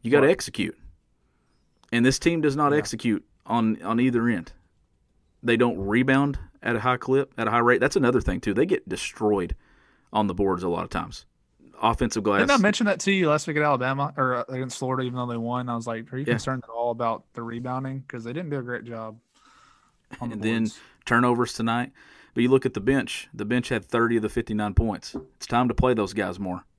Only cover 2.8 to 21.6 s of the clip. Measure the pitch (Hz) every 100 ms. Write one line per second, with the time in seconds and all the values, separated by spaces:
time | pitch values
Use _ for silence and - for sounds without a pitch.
2.8 | 143 117 120 104 - _ - 117 110 110
3.8 | 92 113 131 120 117 101 85 - _ _
4.8 | _ _ _ _ _ _ 113 117 120 85
5.8 | 98 113 131 135 143 139 - _ - 113
6.8 | 120 123 - 131 - - 110 117 117 120
7.8 | 123 - 123 120 - 90 - 101 131 120
8.8 | - 90 - - 107 101 87 - _ _
9.8 | _ _ _ 107 104 92 98 90 90 85
10.8 | 85 85 80 - _ _ _ _ - -
11.8 | 110 113 120 113 101 98 269 269 202 208
12.8 | 214 190 - 196 165 147 - 151 147 135
13.8 | 127 135 143 143 131 123 127 127 131 -
14.8 | 131 131 127 127 123 120 117 123 123 117
15.8 | 117 113 113 127 139 117 - 131 - 117
16.8 | 120 117 117 110 _ - 117 117 127 127
17.8 | 135 135 - 127 113 143 170 143 123 120
18.8 | 117 113 110 110 _ _ _ _ _ _
19.8 | _ _ _ - 120 110 110 113 110 -
20.8 | - _ - 120 123 120 117 -